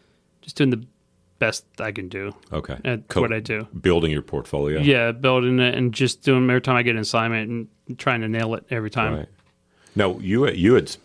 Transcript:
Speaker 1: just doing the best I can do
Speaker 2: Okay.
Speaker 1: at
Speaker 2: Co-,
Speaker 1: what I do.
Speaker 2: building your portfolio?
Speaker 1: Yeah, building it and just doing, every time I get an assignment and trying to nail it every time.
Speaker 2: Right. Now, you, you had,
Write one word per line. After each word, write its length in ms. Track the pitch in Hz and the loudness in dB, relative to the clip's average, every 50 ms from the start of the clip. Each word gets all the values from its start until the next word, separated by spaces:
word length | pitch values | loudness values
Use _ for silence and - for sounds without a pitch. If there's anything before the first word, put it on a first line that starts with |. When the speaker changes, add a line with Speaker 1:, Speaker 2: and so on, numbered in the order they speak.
| _ _ _ _ _ _ _ _ | _ _ _ _ _ _ _ _
Speaker 1:
just 140 | - - - | -20 -8 -2
doing 120 | - 147 131 | 0 2 2
the 140 | 120 110 123 - _ _ _ _ _ _ _ _ _ - | 0 -2 -6 -10 _ _ _ _ _ _ _ _ _ -2
best 260 | 120 110 - - - _ _ - | -2 -2 -2 -4 -10 _ _ -10
I 120 | 110 107 | -6 -4
can 160 | 98 101 92 90 | -4 -4 -4 -6
do 240 | 92 95 98 101 - - _ - | -8 -8 -8 -10 -12 -14 _ -8
Speaker 2:
Okay. 260 | 78 76 - - 67 - - | -8 -6 -6 -8 -8 -6 -4
Speaker 1:
at 240 | 127 120 110 - - | -4 -4 -4 -4 -2
Speaker 2:
Co-, 120 | - - | 0 0
Speaker 1:
what 100 | 123 113 110 | 2 2 0
I 60 | 110 | -4
do. 280 | 110 - 110 107 113 - - 110 | -4 -6 -6 -6 -8 -10 -6 0
Speaker 2:
building 320 | - 92 85 85 82 80 | 2 4 4 4 2 0
your 100 | 76 71 - | 0 -2 -6
portfolio? 560 | - - 69 - - - 71 71 73 78 78 | -6 -8 -8 -6 -6 -4 -2 -2 -2 0 2
Speaker 1:
Yeah, 300 | 143 143 135 120 117 117 | 4 4 4 4 2 0
building 480 | 117 123 135 131 127 127 123 127 127 127 | -2 0 0 2 2 2 2 2 2 2
it 160 | 123 123 120 | 2 2 2
and 180 | 123 127 120 110 | 0 -2 -2 0
just 300 | - 131 123 - - - | 0 -2 -2 -2 0 2
doing, 260 | 143 131 127 127 127 | 4 4 4 4 4
every 120 | 127 127 | 2 2
time 140 | - 131 127 | 2 2 2
I 60 | 120 120 | 2 2
get 120 | 120 117 | 2 0
an 60 | 110 | -2
assignment 680 | 107 - - 113 113 117 113 110 107 110 120 117 110 - _ _ _ | -2 -2 0 0 0 0 -2 -4 -4 -6 -6 -8 -8 -12 _ _ _
and 100 | - 127 - | -16 -12 -4
trying 220 | - 139 123 113 | -2 -2 0 0
to 60 | 110 | -2
nail 260 | 110 110 113 113 113 113 | -2 -2 -2 -2 -2 -4
it 80 | - - - | -6 -6 -6
every 180 | 127 113 107 107 | -6 -6 -6 -4
time. 240 | - 123 110 110 76 | -4 -2 -2 -2 -2
Speaker 2:
Right. 120 | 76 76 - _ _ _ _ _ _ _ _ _ _ _ _ - | -6 -8 -10 _ _ _ _ _ _ _ _ _ _ _ _ -2
Now, 220 | 104 101 92 - - | 0 0 0 0 -2
you, 280 | 98 92 104 123 143 131 | -2 0 2 2 2 2
you 240 | - 92 85 113 127 | 2 4 4 6 6
had, 220 | 104 73 - - - | 6 4 0 -6 -16